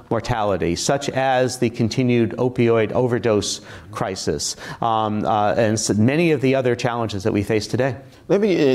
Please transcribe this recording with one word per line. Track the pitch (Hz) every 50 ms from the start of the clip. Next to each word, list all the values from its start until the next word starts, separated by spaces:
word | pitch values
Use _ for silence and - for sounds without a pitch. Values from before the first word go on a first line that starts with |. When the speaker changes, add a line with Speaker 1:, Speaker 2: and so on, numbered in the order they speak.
| - -
Speaker 1:
mortality, | 120 113 - - 123 113 104 104 95 85 82 85 87
such | - - - 139 139 - -
as | - 131 131 135 131 127 127 123 117 -
the | 127 113
continued | - - 120 104 - 135 127 123 123 120 117 101
opioid | - - 123 127 123 - 120 117 117 113 110 104 -
overdose | 110 127 120 120 117 98 117 107 104 95 - - - - - - - - -
crisis, | 104 - 123 104 95 - - - 78 71 - - - - - - - -
um, | 117 117 110 110 110 107 104 107 82
uh, | 78 110 104 104 104 -
and | - 117 107 107
s-, | 110 - -
many | 104 104 110 123 139 160 175 165
of | 156 131
the | 127 131 131
other | 135 127 123 120
challenges | 117 - 123 117 120 113 104 104 98
that | 98 107
we | - 104 101
face | - 113 107 101 -
today. | - 117 123 139 117 - - - - - - -
Speaker 2:
Let | 175 202
me, | 208 208 175 165 156 135